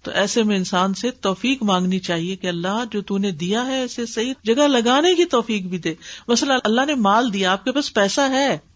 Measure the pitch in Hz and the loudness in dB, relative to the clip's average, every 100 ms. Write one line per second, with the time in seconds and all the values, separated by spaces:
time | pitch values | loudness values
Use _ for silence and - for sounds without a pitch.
0 | - - 196 240 214 196 180 185 196 190 | -6 -2 0 0 2 0 0 0 0 0
1 | 240 247 196 185 247 269 208 185 185 185 | -4 -4 -4 -2 -2 -2 0 0 2 -2
2 | 185 170 170 185 185 170 180 214 240 214 | -2 -4 -4 -6 -6 -4 -4 -4 -4 -6
3 | 196 196 202 151 175 220 254 262 247 - | -4 -2 -2 -4 -2 -2 -2 -4 -4 -6
4 | 233 233 240 262 214 233 294 254 233 269 | -6 -4 -4 -4 0 2 4 4 4 4
5 | 349 339 349 240 226 214 185 180 165 160 | 4 4 4 2 0 -2 -4 -6 -6 -6
6 | - - - 240 285 262 214 233 277 277 | -12 -12 -2 0 2 0 2 2 2 2
7 | 196 214 269 196 185 196 262 269 285 220 | 4 4 2 0 0 0 0 -2 -2 0
8 | 196 - 277 269 277 156 _ | 2 2 0 2 0 -2 _